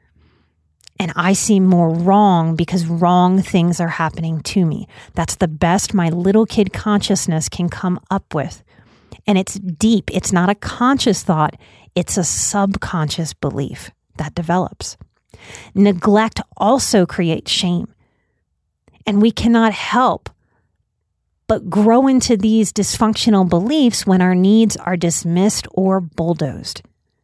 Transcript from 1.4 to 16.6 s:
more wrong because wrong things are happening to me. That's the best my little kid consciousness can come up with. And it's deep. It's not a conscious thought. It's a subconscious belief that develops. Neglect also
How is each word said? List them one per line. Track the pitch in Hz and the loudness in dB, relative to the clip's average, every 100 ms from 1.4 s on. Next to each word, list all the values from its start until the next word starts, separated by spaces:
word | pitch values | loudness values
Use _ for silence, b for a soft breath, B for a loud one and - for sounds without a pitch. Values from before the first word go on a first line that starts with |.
| - 196 185 | 2 4 4
more | 175 165 | 4 4
wrong | 165 175 202 208 170 165 | 2 4 6 6 4 2
because | 165 170 185 165 | 0 0 -2 -2
wrong | 170 175 180 180 190 | 0 2 4 4 2
things | 185 185 175 170 | 2 2 2 0
are | 165 | -4
happening | - 160 165 165 160 | -4 -4 -4 -6 -6
to | - 202 | -4 0
me. | 165 147 - B B | 0 -2 -10 B B
That's | - 160 - | -6 -4 -2
the | 165 | -4
best | 151 170 196 - | 0 2 2 0
my | 196 165 | -2 0
little | 175 185 220 226 | 0 2 2 2
kid | - 190 | 0 0
consciousness | - 214 208 - 190 - 160 - | -2 -2 0 0 -2 -2 -2 -4
can | - 175 | -4 -6
come | - 185 185 - | -4 -4 -4 -4
up | - - | -6 -4
with. | - 160 - _ b b b b b - | -6 -6 -10 _ b b b b b 0
And | 190 | 0
it's | 190 | 0
deep. | 196 185 156 220 214 - | -6 -10 -2 2 2 0
It's | 185 - | -6 -2
not | 180 180 | 0 0
a | |
conscious | 202 - - 247 277 269 285 | -2 -6 -2 0 2 0 0
thought. | - 156 151 - b b b | 0 0 -2 -4 b b b
It's | 175 - 202 | -6 -4 -2
a | |
subconscious | 160 - - 202 196 196 - 175 151 - 160 | -4 -4 -4 -2 -2 -2 -6 -4 -4 -4 -8
belief | - 143 - 139 135 - _ _ - | -6 -6 -6 -8 -10 -18 _ _ -12
that | 147 | -10
develops. | - 165 180 - - - - - _ _ B B B B | -8 -4 -2 -4 -8 -16 -16 -20 _ _ B B B B
Neglect | 196 202 175 214 208 220 - - | 2 2 2 2 2 2 -4 -10
also | - | -2